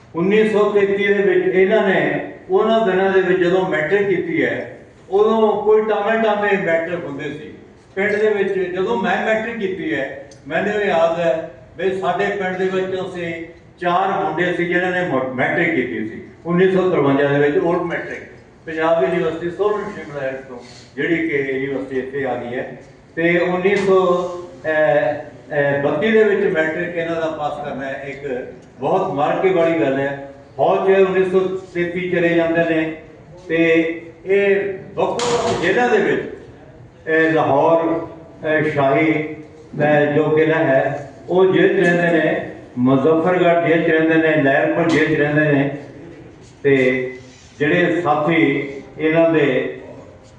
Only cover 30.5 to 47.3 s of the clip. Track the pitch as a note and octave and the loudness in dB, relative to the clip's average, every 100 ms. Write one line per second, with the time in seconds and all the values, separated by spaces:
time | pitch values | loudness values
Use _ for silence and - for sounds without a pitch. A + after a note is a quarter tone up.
30.5 | - - G3 F#3+ F#3+ F#3+ F#3+ F#3 F#3 F#3 | -2 0 2 4 4 4 2 2 2 0
31.5 | - - F3 E3+ F3+ F3+ F3 E3+ E3 E3 | -6 -8 -4 -4 -4 -2 0 2 2 2
32.5 | E3 E3 D#3+ D#3+ - - - - - - | 0 0 0 -2 -8 -16 -20 -20 -20 -4
33.5 | E3 E3 E3 D#3+ - - - F#3 G3 G3+ | 0 4 4 2 -4 -12 -16 0 2 2
34.5 | G3 G3 F#3+ - - - - A#4+ A#4+ - | 2 -2 -8 -10 -2 -2 0 -2 0 0
35.5 | - E3 A3 B3 G#3+ - - - - - | -2 0 2 2 2 2 -2 -6 -14 -18
36.5 | - - - - - - D#3+ D#3+ D#3 D3 | -20 -20 -20 -20 -14 -2 2 2 2 2
37.5 | C#3+ D#3+ E3 D#3+ E3 - - - - D#3+ | 2 4 2 2 -4 -6 -14 -20 -8 -2
38.5 | D3+ D3+ C#3+ C3+ D#3 D#3 D3+ - - - | 0 0 0 2 2 2 0 -4 -10 -16
39.5 | - - D3+ D3 D3 D3 D3 D3+ D#3 D#3 | -20 -12 -2 2 2 2 2 2 2 2
40.5 | - C#3 C3 A#2+ - - - - F#3 F#3+ | 2 2 2 0 -4 -10 -16 -2 2 4
41.5 | E3+ F#3+ G3 F3 E3+ E3+ D#3+ D#3 - - | 4 4 4 2 2 2 2 2 -2 -6
42.5 | - - B2 B2+ C3+ D#3+ D#3+ F3 F3 F3 | -14 -12 -2 2 4 4 2 2 2 4
43.5 | E3+ E3 E3 D#3+ D#3+ D#3+ D#3+ D#3+ D3+ C3+ | 4 2 2 2 2 4 4 4 2 2
44.5 | C#3+ D#3 E3 E3 C#3+ D#3 C#3+ D3 D3 D3+ | 2 2 0 2 2 2 0 2 2 2
45.5 | C#3 C#3 - - - - - - - - | 2 0 -4 -14 -18 -20 -20 -20 -20 -20
46.5 | - C#3 C3+ B2+ B2+ B2+ B2 - | -4 2 4 4 0 -6 -10 -20